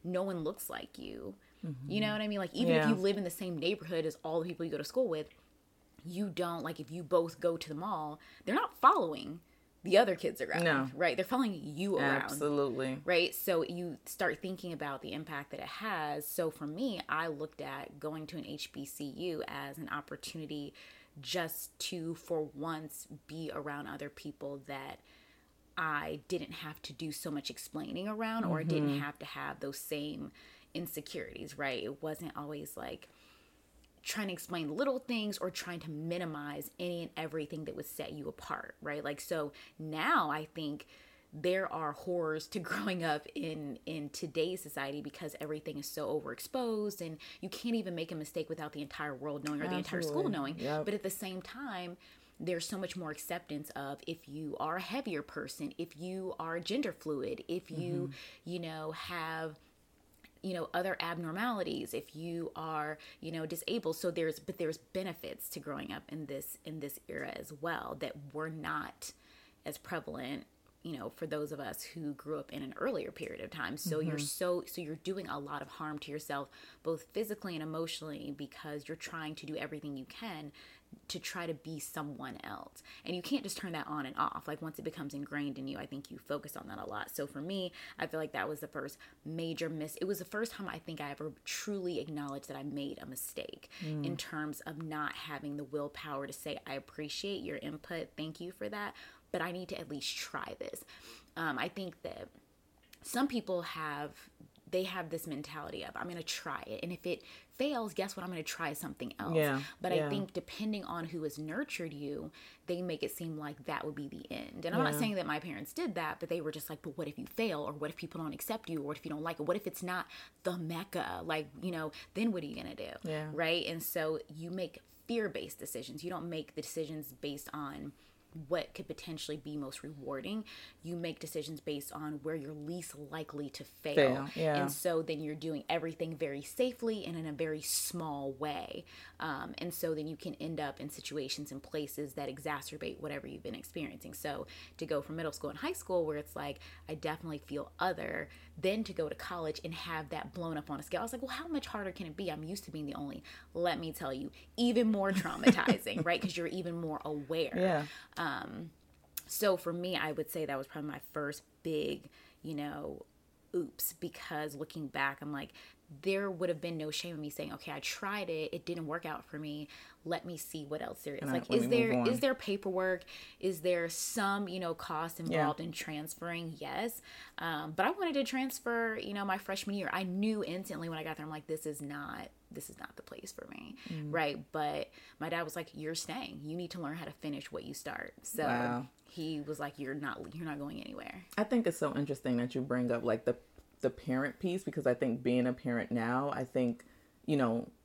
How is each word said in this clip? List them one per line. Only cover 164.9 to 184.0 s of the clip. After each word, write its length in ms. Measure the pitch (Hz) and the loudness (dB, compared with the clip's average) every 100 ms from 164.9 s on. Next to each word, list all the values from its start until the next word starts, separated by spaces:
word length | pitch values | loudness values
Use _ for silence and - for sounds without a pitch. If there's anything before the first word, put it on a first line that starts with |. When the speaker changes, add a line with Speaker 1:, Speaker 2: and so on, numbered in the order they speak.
| 139 139 139 | 2 2 2
Speaker 1:
I'm 100 | 147 | -4
like, 180 | 143 139 - - - - 139 | -4 -6 -12 -20 -20 -18 -2
there 300 | 185 196 202 | 2 4 2
would 180 | 175 180 | 2 2
have 100 | 160 | 2
been 180 | 170 160 | 0 -2
no 120 | 151 | -2
shame 240 | 151 175 | -2 -4
in 80 | 160 | -4
me 80 | 147 | -4
saying, 240 | - 156 | -4 -4
"Okay, 180 | 147 - | -6 -6
I 80 | 143 | -4
tried 500 | - - 196 208 175 | -2 -2 0 0 0
it. 180 | 160 151 | 0 0
It 120 | 165 | -2
didn't 220 | - 170 156 | -2 -2 0
work 180 | 135 | -2
out 180 | 160 - | -2 -6
for 140 | - 147 | -6 -6
me. 300 | 151 147 147 - - - | -4 -6 -8 -12 -18 -12
Let 220 | 160 170 | -2 -2
me 100 | 180 | -2
see 300 | 160 - 160 | -6 -6 -6
what 160 | 143 151 | -4 -2
else 220 | - - | -2 -6
there 100 | 147 | -6
is." 80 | 143 | -2
Speaker 2:
And 80 | 143 | 2
I, 40 | |
Speaker 1:
Like, 140 | 262 - | 2 6
Speaker 2:
let 80 | 240 | 6
Speaker 1:
is 60 | 240 | 8
Speaker 2:
me 100 | 240 | 8
move 100 | 226 | 8
Speaker 1:
there, 80 | 247 | 8
Speaker 2:
on. 60 | 233 | 6
Speaker 1:
is 100 | 247 | 6
there 120 | 269 | 6
paperwork? 680 | 262 - 196 196 185 185 185 - - - - | 4 2 0 2 4 4 2 -2 -14 -16 0
Is 220 | 190 170 | 0 4
there 260 | 175 175 170 | 4 4 4
some, 580 | - - 233 196 202 196 | 0 0 2 4 4 2
you 120 | 185 | 0
know, 140 | 170 | 0
cost 460 | 160 - 156 165 - | -2 -2 0 0 -2
Speaker 2:
Yeah. 60 | 165 165 | 2 6
Speaker 1:
involved 180 | 156 156 | 6 4
in 120 | 165 | -2
transferring? 840 | 160 - 151 160 - 170 170 165 156 | -4 -4 -4 -4 -4 -4 -2 -4 -6
Yes. 460 | 139 139 226 - - - - - | -4 0 0 -2 -12 -16 -10 0
Um, 360 | 165 151 156 | 2 2 2
but 100 | 156 | 6
I 60 | 190 | 6
wanted 220 | 392 349 | 6 4
to 80 | 277 | 6
transfer, 760 | 254 262 262 - 240 233 226 220 | 4 2 2 0 2 4 4 2
you 120 | - | 0
know, 120 | 202 | 0
my 120 | 196 185 | 4 2
freshman 380 | - 196 - | 2 -2 0
year. 120 | 202 175 | 0 2
I 80 | - | 2
knew 400 | 190 185 214 214 | 2 4 4 4
instantly 460 | - 180 - 156 165 | 0 -2 -4 -4 -2
when 80 | 160 | -2
I 60 | |
got 140 | 156 160 | -2 -4
there, 80 | |
I'm 60 | 151 | -4
like, 140 | 156 | -6
"This 220 | 147 156 156 | -2 -2 0
is 160 | 147 | -4
not, 460 | 143 143 143 - - - - | -6 -6 -6 -6 -8 -14 -12
this 200 | - - | -10 -10
is 80 | - | -10
not 160 | - | -12
the 80 | - | -12
place 280 | - - - | -12 -10 -10
for 160 | - - | -10 -10
me." 240 | - - - - | -10 -12 -12 -6
Speaker 2:
Mm. 240 | 160 | -4